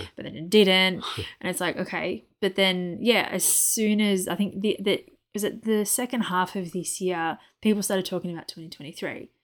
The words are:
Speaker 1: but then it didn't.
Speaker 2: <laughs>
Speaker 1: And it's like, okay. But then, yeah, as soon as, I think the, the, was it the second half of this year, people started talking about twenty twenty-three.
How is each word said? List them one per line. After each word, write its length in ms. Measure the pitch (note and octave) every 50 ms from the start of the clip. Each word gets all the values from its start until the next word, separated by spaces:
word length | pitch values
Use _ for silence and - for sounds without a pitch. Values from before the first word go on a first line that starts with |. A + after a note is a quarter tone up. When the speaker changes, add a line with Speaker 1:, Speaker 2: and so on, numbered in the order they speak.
| F#2 - _
Speaker 1:
but 80 | - G3+
then 120 | - -
it 140 | C#3+ E3 F3
didn't. 540 | G#3 G#3+ G3+ F#3+ F#3 F#3 F#3+ F#3 F#3 - - -
Speaker 2:
<laughs> 320 | - - - - - -
Speaker 1:
And 80 | - F#3
it's 100 | F3+ -
like, 180 | F3+ E3+ -
okay. 460 | - F#3 - F#3+ E3 D#3+ F3 G#3 A3+ - _ _ -
But 160 | G3+ F#3 F#3+
then, 420 | G3 F#3+ F#3+ F3+ F3+ F3+ F3 E3+ -
yeah, 260 | - A#3+ A3+ F#3+ - -
as 120 | - F#3 -
soon 560 | - - - - - - A#3 G#3+ G#3 G#3+ G#3
as, 260 | G#3+ G3+ G3 F#3 F3+
I 80 | - F3
think 260 | F3 G3+ F#3+ - G3
the, 160 | G3+ G#3+ - -
the, 240 | G3 G#3 F#3 - - - _ _ _ _ -
was 100 | G3+ G#3+
it 200 | - - A3+ -
the 220 | A3 A3 G#3 G#3
second 360 | - - - B3 B3 B3+ A#3
half 340 | G3 - F#3 F#3 F#3 F3+ -
of 160 | G3 F3+ E3
this 300 | - F3+ D#3+ - - -
year, 360 | F#3 F#3 F3+ E3 E3 D#3+ D3+ - - _ _ -
people 220 | - A3 G#3 G#3 G3
started 220 | - G3+ F#3+ F3+
talking 260 | - F#3 F3 F3 F3
about 160 | E3+ D#3+ -
twenty 220 | - - E3+ D#3+ D#3+
twenty-three. 600 | - - C#3+ D3 E3+ - F#3+ C#3+ - - - - _ _